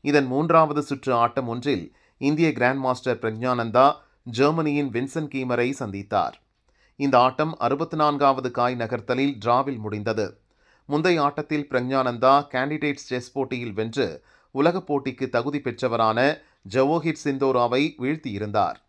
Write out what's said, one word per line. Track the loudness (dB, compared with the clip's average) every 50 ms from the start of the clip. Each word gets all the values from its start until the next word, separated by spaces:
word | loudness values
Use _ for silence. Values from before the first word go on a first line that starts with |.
இதன் | -2 4 4 4 4
மூன்றாவது | 4 0 0 2 4 6 6 6 4 2 -4 -2
சுற்று | -4 -6 -6 -2 0 2
ஆட்டம் | 2 2 2 0 -2 -4 -4
ஒன்றில் | -6 -4 -2 -2 -2 -2 -2 -10 _ _ _ _ _ _
இந்திய | -2 -2 2 2 2 0 2
கிராண்ட் | 2 2 2 2 0
மாஸ்டர் | -2 -2 -2 -2 -2 -4 -4 -2
பிரக்ஞானந்தா | -4 -6 -4 -2 -2 -2 0 0 -2 2 4 6 6 6 4 2 _ _ _ _ _
ஜெர்மனியின் | -12 -2 0 2 2 2 0 -2 -2 0 -2 -2 -2
வின்சென்ட் | -2 -4 -6 -4 -6 -8 -8 -6 -6
கீமரை | -6 -4 -2 -2 0 0 -2 -2 -6
சந்தித்தார். | -8 -8 -8 -10 -8 -2 -2 -2 -2 -2 -6 _ _ _ _ _ _ _ _ _ _ _ _
இந்த | _ -2 4 4 6
ஆட்டம் | 4 4 2 0 -4 -4 -2
அறுபத்து | -2 -2 -2 0 -2 -4 -6 -2
நான்காவது | 0 2 2 2 4 2 2 2 2 -2 -4
காய் | -2 0 0 0 0
நகர்த்தலில் | -2 -4 -4 -6 -8 -4 -4 -2 0 0 -2 -2 -4 0
டிராவில் | 0 2 2 0 -2 -6 -8
முடிந்தது. | -8 -8 -8 -4 -4 -4 -2 -2 -4 -6 -6 _ _ _ _ _ _ _ _ _ _
முந்தைய | -4 -2 0 2 2 2 4 2
ஆட்டத்தில் | 0 0 -2 -6 -4 -4 -4 -4 -2
பிரக்ஞானந்தா | -2 -2 -2 0 0 0 0 0 -2 2 4 6 6 6 4 0 -4
கேண்டிடேட்ஸ் | -4 -2 -2 -4 -4 -2 -4 -4 -6 -8 -6
செஸ் | -6 -6 -6 -6 _
போட்டியில் | -6 -4 -4 -4 -6 -6 -8 -6
வென்று | -6 -6 -4 -2 -2 -2 -2 -4 -10 _ _ _ _ _ _
உலகப் | _ 2 2 2 2 0 -4 -2 -4
போட்டிக்கு | -2 -2 -4 -6 -6 -8 -2
தகுதி | -2 -2 -2 -2 -4 -4
பெற்றவரான | -6 -6 -6 -4 -4 -2 0 2 2 2 2 2 2 2 0 -2 _ _ _ _ _ -4
ஜவோஹிர் | 0 2 2 2 2 0 -2 -4 -6 -4 -4
சிந்தோராவை | -4 -2 0 0 2 2 2 2 2 2 0 0 -2 -4 -6
வீழ்த்தியிருந்தார். | -4 -4 -4 -4 -6 -8 -6 -6 -6 -2 0 0 0 0 -2 -8 _